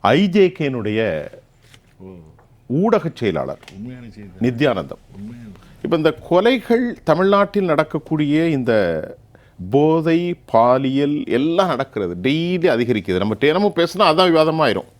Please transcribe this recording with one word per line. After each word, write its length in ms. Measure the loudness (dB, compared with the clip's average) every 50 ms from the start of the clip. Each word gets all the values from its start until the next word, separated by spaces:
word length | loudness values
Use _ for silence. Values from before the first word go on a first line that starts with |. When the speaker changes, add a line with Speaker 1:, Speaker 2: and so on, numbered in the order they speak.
| 4
Speaker 1:
ஐ 160 | 4 4 4 2 2 4
ஜே 100 | 4 2 2 2
கேனுடைய 420 | -2 -4 -4 -4 -4 -4 -2 -2 -2 -2 -2 -2 -4 -8 -10 -16 -20 _ _ _ _ _ _ -20 _ _ _ _ _ -20
Speaker 2:
ஓ. 80 | -20 -20 -20 -20 -20 -20 _ _ _ _ _ _ _ -2 0
Speaker 1:
ஊடகச் 380 | 2 2 2 0 0 -4 -8 -2
செயலாளர் 400 | -2 -2 -2 -2 -4 -6 -10 -12 -16 -20 -18
Speaker 2:
உண்மையான 300 | -16 -14 -14 -14 -16 -18 -20 -18
செய்தி. 160 | -20 -20 -20 -8 -4 -4
Speaker 1:
நித்யானந்தம். 580 | -4 -2 0 0 0 0 -2 -6 -8 -14 -18 _ _ -20
Speaker 2:
உண்மையான. 340 | -18 -16 -16 -16 -18 -18 -20 -20 -20 -20 -20 -20 -10 -4
Speaker 1:
இப்ப 140 | -2 -2 0
இந்த 100 | 0 0 -2 -2 -6 0
கொலைகள் 560 | 0 2 4 2 0 0 0 0 0 0 0 -4 -6 -6 0 0
தமிழ்நாட்டில் 640 | 2 2 4 2 4 2 2 0 0 -2 0 0
நடக்கக்கூடிய 760 | 0 0 0 -2 -4 -8 -6 -4 -2 -2 0 0 2 0 2 0 0
இந்த 160 | 0 0 2 2 2 2 0 -2 -4 -6 -10 -14 -20 -20 _ _ -20 _ _ _ -16 -10 0 2
போதை, 460 | 2 4 4 2 2 2 0 0 0 0 -2 -6 -8 _ 0 2
பாலியல் 640 | 4 4 4 2 2 0 0 0 0 0 0 -2 -4 -4 -2 -2
எல்லாம் 340 | 0 0 0 0 0 0 0 0
நடக்கிறது, 400 | -4 -4 -6 -4 -6 -4 -4 -6 -4 -2
டெய்லி 420 | -2 0 0 -2 -2 -2 0 0 0 0
அதிகரிக்குது. 460 | 0 0 0 0 -2 0 -2 -2 0 0
நம்ம 140 | -2 -2 0 0
தினமும் 340 | 2 2 2 0 0 0 0
பேசினா 300 | -2 -2 0 2 2 2
அதான் 200 | 4 4 4 4 4
விவாதமா 320 | 4 4 2 2 2 0
ஆயிரும். 240 | 0 0 -2 -6 -8 _